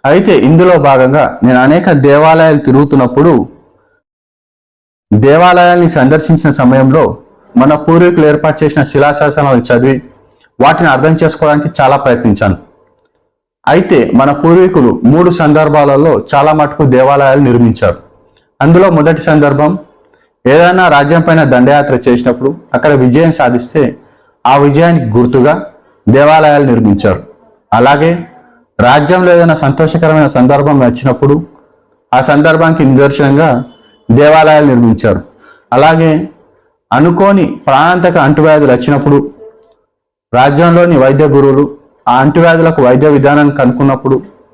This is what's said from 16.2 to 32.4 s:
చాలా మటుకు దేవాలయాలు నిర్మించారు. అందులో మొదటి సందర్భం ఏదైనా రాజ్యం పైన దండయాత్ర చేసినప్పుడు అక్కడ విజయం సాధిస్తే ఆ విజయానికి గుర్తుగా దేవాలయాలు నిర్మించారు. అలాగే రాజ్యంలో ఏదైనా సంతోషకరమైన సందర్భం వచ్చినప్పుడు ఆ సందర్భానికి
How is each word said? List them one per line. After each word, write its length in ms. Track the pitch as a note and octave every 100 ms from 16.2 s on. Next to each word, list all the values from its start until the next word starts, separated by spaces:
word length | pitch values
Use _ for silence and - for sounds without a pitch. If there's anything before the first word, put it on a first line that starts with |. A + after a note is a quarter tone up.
| -
చాలా 200 | C#3+ D3+ D#3
మటుకు 240 | C#3+ - C#3+
దేవాలయాలు 480 | B2+ C3 C#3+ C#3 C#3 C3+
నిర్మించారు. 500 | A#2+ A#2 G2+ G2 E2 - _ _ _ _ _
అందులో 280 | C#3+ E3+ F#3+ E3
మొదటి 240 | D3+ D#3 E3
సందర్భం 400 | D3+ C#3+ C3+ D3+ F#3+ - _ _ _ _ _
ఏదైనా 400 | B2 D3 F3 F#3 F3+
రాజ్యం 280 | C#3+ C#3+ E3+ E3+
పైన 160 | D#3+ C#3
దండయాత్ర 440 | B2 C3 C#3+ C#3+ B2+ C3+
చేసినప్పుడు 440 | A#2+ B2 A#2+ C3+ E3 - B2
అక్కడ 160 | D#3 C#3+
విజయం 300 | B2 B2+ E3 D#3+
సాధిస్తే 420 | B2+ B2 - D#3+ B2+ - _ _ _ _
ఆ 100 | B2 C#3
విజయానికి 440 | C#3+ C#3 F3 E3+ A#2 A2+
గుర్తుగా 360 | B2 C3 B2+ E3 - _ _ _ -
దేవాలయాలు 600 | C3 D3 D#3 D3+ D3 C#3
నిర్మించారు. 500 | A#2+ A2 G2+ G#2 F#2 - _ _ _ _
అలాగే 380 | A2 B2+ D3 E3 E3+ E3+ - _ _ _ -
రాజ్యంలో 520 | B2 C#3+ D3 F#3 F3+
ఏదైనా 220 | F3 E3+ D#3+
సంతోషకరమైన 640 | C#3 C3+ D#3+ E3 D#3+ D#3 C#3+ C3
సందర్భం 400 | B2+ C#3+ D3 C#3+ B2
వచ్చినప్పుడు 480 | A#2+ C3 A#2+ C#3 D3+ E3 _ _ _ _ _ _
ఆ 60 | B2+ C3+
సందర్భానికి 520 | D3